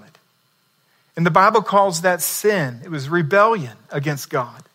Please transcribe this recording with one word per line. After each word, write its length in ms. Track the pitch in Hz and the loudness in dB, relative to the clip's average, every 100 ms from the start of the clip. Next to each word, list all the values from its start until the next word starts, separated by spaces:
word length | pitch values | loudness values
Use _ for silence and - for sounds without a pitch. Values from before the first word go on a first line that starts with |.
| 107 | -20
it." 100 | _ _ _ _ _ _ _ _ _ _ - | _ _ _ _ _ _ _ _ _ _ -2
And 80 | 175 | 2
the 60 | |
Bible 300 | 185 202 214 | 4 4 4
calls 400 | - 202 196 165 | 2 2 2 0
that 220 | 185 175 | 0 0
sin. 580 | - - 208 202 131 117 | -4 -2 -2 0 -4 -8
It 60 | 180 | -10
was 180 | 156 135 | -10 -4
rebellion 680 | 175 147 196 220 220 123 - _ | -2 2 4 4 2 -6 -14 _
against 400 | 147 147 143 - | -8 -6 -6 -6
God. 320 | 143 120 123 - | -6 -6 -12 -20